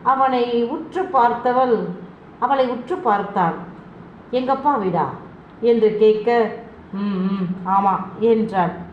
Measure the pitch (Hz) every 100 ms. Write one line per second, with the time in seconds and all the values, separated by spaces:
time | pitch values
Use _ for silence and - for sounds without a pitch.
0 | 208 262 269 254 240 240 233 320 - 359
1 | 370 262 240 233 254 247 262 214 175 -
2 | - - - - 262 277 254 247 240 359
3 | 240 202 190 - 135 - - - - -
4 | - - - 247 254 269 277 269 190 170
5 | 139 - - - - - 233 233 214 214
6 | 214 214 233 240 208 - - - - 196
7 | 202 190 190 196 180 180 180 196 196 180
8 | - - 226 226 214 190 175 - -